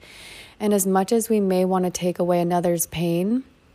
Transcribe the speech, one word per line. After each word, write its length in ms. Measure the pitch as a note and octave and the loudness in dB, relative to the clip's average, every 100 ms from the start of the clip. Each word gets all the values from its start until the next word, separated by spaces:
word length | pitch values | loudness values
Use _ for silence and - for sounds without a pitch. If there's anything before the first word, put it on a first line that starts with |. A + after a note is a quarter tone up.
| - - - - - - | -18 -20 -20 -20 -20 -6
And 140 | G#3+ | 0
as 120 | G3+ F#3+ | 0 2
much 240 | F#3+ F#3+ | 0 2
as 200 | A#3 A3 | 0 0
we 100 | G#3+ | 0
may 240 | F#3+ F#3 | 2 2
want 220 | F#3 F#3 F3+ | 2 0 -2
to 40 | |
take 280 | - F3+ E3+ | -2 -4 0
away 220 | F3 F3 | 0 2
another's 440 | F3 F3 F3 E3+ - | 2 0 0 -2 -4
pain, 560 | D#3 F3 E3+ G3 B3 - _ _ | -4 -2 0 0 -2 -6 _ _